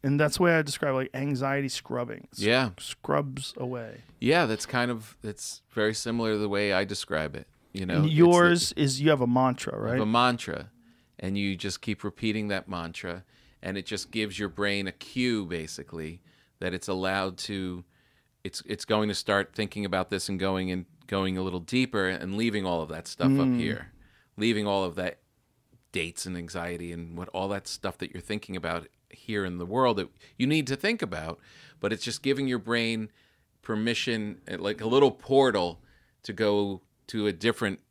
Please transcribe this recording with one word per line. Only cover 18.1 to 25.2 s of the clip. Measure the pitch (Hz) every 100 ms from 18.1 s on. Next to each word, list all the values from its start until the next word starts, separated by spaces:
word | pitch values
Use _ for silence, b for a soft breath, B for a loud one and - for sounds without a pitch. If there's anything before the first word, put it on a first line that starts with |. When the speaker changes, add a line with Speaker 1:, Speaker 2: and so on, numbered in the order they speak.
| _ _ _
Speaker 2:
it's, | 95 -
it's | - 104 -
going | 107 107
to |
start | 98 - 101 98
thinking | - 104 104
about | 101 92 92
this | 95 -
and | 92
going | 95 92 92
and | 92 87 _ -
going | 98 95 92
a |
little | 92 90
deeper | 85 127 127 107 92
and | 92 82 101
leaving | 117 104
all | 95 85
of | 78
that | 80 -
stuff | - 131
up | 135 135
Speaker 1:
Mm. | 123
Speaker 2:
here, | 76 71 - - b b b -
leaving | 110 107 104
all | 98
of | 92
that | 85 90 -